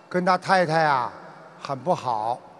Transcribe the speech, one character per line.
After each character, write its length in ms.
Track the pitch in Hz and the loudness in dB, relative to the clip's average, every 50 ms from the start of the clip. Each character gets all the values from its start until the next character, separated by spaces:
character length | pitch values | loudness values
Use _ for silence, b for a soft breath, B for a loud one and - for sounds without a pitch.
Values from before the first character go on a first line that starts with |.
| - - | -16 -4
跟 160 | - 180 180 | -4 0 2
他 140 | 185 180 180 | 2 2 2
太 260 | - 190 190 185 175 | 2 2 4 4 4
太 200 | 151 160 165 156 | 2 2 2 4
啊， 280 | 147 139 127 117 101 - - - - - - - - - - | 4 2 2 0 -4 -8 -14 -18 -20 -20 -20 -20 -20 -20 -16
很 180 | - - 139 123 | -10 -8 -8 -6
不 160 | 123 180 170 | -2 -2 -2
好。 460 | 131 120 127 113 104 107 117 123 - - - - | -2 -2 -4 -2 -2 -2 -4 -4 -6 -8 -20 -20